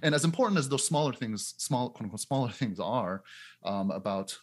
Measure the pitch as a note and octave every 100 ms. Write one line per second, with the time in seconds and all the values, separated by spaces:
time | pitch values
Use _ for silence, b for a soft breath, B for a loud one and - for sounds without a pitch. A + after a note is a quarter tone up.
0 | D#3 D3 D#3+ E3 A#3+ F#3+ C3 C3+ - D3
1 | D3+ B2 A#2 G#2 - - - C3 B2 -
2 | G#2+ G#2+ - C3+ B2 - A#2+ F#2 F#2 B2
3 | F#2 F#2+ B B B B - G2 G2 F2+
4 | G2+ G2 G2 -